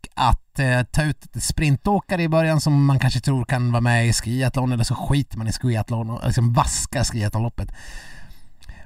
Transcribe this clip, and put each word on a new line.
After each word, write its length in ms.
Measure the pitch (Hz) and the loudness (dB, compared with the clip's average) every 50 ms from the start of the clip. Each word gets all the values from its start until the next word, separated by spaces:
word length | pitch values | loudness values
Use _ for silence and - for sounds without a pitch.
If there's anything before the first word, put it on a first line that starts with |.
| - - - | -20 -14 -4
att, 440 | - 135 120 110 - - _ _ - | 0 2 2 2 2 0 _ _ -2
eh, 240 | 139 127 123 123 123 | 0 2 2 2 0
ta 200 | - - 156 151 | 0 0 0 0
ut 340 | 151 135 - - - - | 0 -2 -4 -8 -12 -8
ett 60 | 117 - | -6 -6
sprintåkare 800 | - - - 160 147 139 - - 196 208 190 - - 196 175 170 | -4 -2 0 2 2 2 2 2 0 0 0 0 -2 -2 -2 0
i 60 | 160 | 2
början 320 | 160 160 165 160 160 151 | 2 2 2 4 2 2
som 240 | - 156 147 143 139 | 2 4 4 4 4
man 140 | 139 139 127 | 4 4 4
kanske 220 | - 127 - 120 | 2 2 0 0
tror 240 | - 139 135 131 120 | 0 0 0 0 0
kan 280 | - 139 123 123 120 120 | -2 -2 -2 0 0 0
vara 80 | 120 | 2
med 260 | 117 123 120 117 117 | 2 4 4 4 4
i 60 | 117 113 | 2 2
skiathlon, 600 | - - 110 120 131 131 123 - 135 127 127 127 | 0 -2 -2 -2 0 0 0 0 0 0 0 0
eller 120 | 120 120 | 0 0
så 100 | - 123 | 0 -2
skiter 440 | - - - 139 143 131 - - 107 | -2 0 0 2 2 0 -2 -4 -6
man 100 | 113 113 | -4 -4
i 40 | - | -4
skiathlon 580 | - - 127 117 110 110 - 117 113 113 113 | -2 -2 0 0 0 -2 -2 -4 -4 -4 -6
och 160 | 117 - - | -6 -4 -2
liksom 260 | 120 113 131 117 120 117 | 0 2 2 2 4 4
vaskar 520 | 151 139 - - - - - - 131 113 | 2 2 2 0 -2 -4 -4 -2 -2 0
skiathlonloppet. 680 | - - 117 104 104 - 107 113 113 - - 98 - - - - - - - - - - - - - - - - - - - - - - - - | 0 0 -2 -2 0 0 0 -2 -2 -4 -6 -8 -8 -10 -12 -14 -14 -14 -14 -14 -16 -16 -16 -16 -16 -16 -18 -18 -18 -18 -18 -18 -18 -16 -16 -8